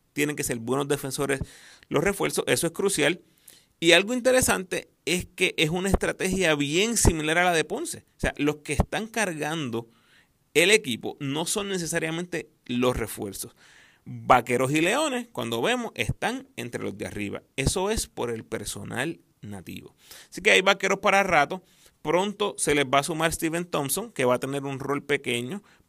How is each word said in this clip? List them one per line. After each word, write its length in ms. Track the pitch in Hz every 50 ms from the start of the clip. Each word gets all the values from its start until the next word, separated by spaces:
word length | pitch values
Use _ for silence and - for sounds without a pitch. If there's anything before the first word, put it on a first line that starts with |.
| _ _ -
Tienen 240 | 143 147 151 147
que 80 | - 147
ser 160 | - 131 117
buenos 260 | 113 117 127 139 143
defensores 540 | 139 147 131 - 135 - - 139 135 139 135 - - - - - - - - - -
los 160 | - 139 151
refuerzos, 400 | 196 196 - 156 151 135 - -
eso 220 | - 135 123 - -
es 40 | 165
crucial. 480 | - 190 196 196 - 143 147 175 - - _ _ _ _ - - - _ _ _ -
Y 120 | 165 165 165
algo 220 | 175 196 208 247
interesante 760 | 254 233 254 254 254 247 - 208 185 185 - - 160 - _ _ _ -
es 220 | - 170 180 175
que 280 | - - - 185 175 - -
es 100 | 160 151
una 220 | 165 180 185 196
estrategia 640 | 185 - 208 170 - - 170 185 185 196 180 160 156
bien 420 | 143 147 139 151 175 208 233 233
similar 420 | - - 196 175 156 151 151 160 175
a 60 | 180
la 80 | 185 175
de 120 | 160 151
Ponce. 420 | - 190 262 339 - - - - _ _
O 40 | -
sea, 120 | - 139 - -
los 180 | 143 143 151 147
que 140 | - - 147
están 360 | - - - - 156 220 220
cargando 840 | - 233 214 190 165 151 147 151 160 170 147 123 113 117 117 - _ _ _ _ _ _ _ _ _ _ _ _ -
el 160 | 147 170 185
equipo 460 | 220 214 - 131 117 104 - 107 - -
no 280 | 143 135 139 151 175
son 220 | 175 - 214 202 196
necesariamente 800 | 196 185 170 156 165 170 160 160 160 165 180 175 175 160 - - _ _ _
los 320 | - 123 123 123 123 123
refuerzos. 600 | - 113 104 - - 110 101 98 - - 120 - _ - - - - - - _ _ -
Vaqueros 680 | - 123 120 113 120 131 123 120 123 123 120 131 131
y 100 | 147 156
Leones, 460 | 160 180 220 277 320 302 254 240 - - -
cuando 280 | - 117 117 117 117
vemos, 300 | 135 202 247 254 240 - -
están 500 | - 117 - - - - 196 240 262 - _ -
entre 300 | - 120 120 120 113 107
los 120 | 104 98
de 100 | 104 104
arriba. 360 | 95 95 104 104 98 101 - - _ -
Eso 340 | - 135 131 - 185 185 202
es 160 | 220 220 -
por 240 | - - - 117 120
el 140 | 117 113 110
personal 760 | - 110 110 104 - - 104 101 104 110 113 131 165 160 - _ _ _ _
nativo. 560 | - 107 101 98 85 - 95 95 - - _ _ _ - - - - _
Así 100 | - -
que 120 | 180 214 220
hay 80 | 190
Vaqueros 400 | 185 196 196 190 - 190 196 190
para 240 | - 208 190 196 196
rato. 400 | 185 175 151 143 143 127 - _ _ _ _ _ - _ _
Pronto 540 | - 147 156 175 190 208 196 - 208 202 -
se 200 | - - 165 147
les 80 | 147 143
va 160 | 127 135 139
a 20 | 143
sumar 300 | 160 165 156 160 165 156
Steven 320 | - 165 160 156 170 175
Thompson, 480 | 175 - 165 139 135 - 190 214 240 -
que 120 | - -
va 120 | 123 123
a 40 | 123
tener 240 | - 135 139 143 135
un 140 | 139 139 131
rol 240 | 135 135 143 143 139
pequeño, 640 | - 143 135 139 127 120 120 120 123 180 202 - _ _ _ _